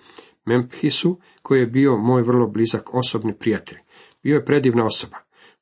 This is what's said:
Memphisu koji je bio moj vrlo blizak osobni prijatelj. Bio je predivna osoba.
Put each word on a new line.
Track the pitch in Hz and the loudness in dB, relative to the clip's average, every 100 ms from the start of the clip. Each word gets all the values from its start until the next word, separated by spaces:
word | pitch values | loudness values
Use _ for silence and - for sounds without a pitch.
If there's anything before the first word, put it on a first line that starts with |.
| _ - - _ - | _ -20 -20 _ -2
Memphisu | 123 123 - 151 - 175 180 _ _ | -2 -2 -4 -4 -2 -2 -4 _ _
koji | - 135 | 0 0
je | 123 | 2
bio | 127 139 113 | 2 2 2
moj | 113 127 | 2 2
vrlo | 117 123 110 | 2 2 0
blizak | 107 117 110 - | 0 -2 -2 -4
osobni | 127 120 110 113 | -4 -4 -4 -6
prijatelj. | 101 113 98 - - _ - - _ | -4 -2 -4 -6 -20 _ -20 -20 _
Bio | 135 147 | -2 0
je | - | 2
predivna | 143 131 117 110 | 2 2 2 0
osoba. | - - - _ _ - _ | -2 -8 -14 _ _ -20 _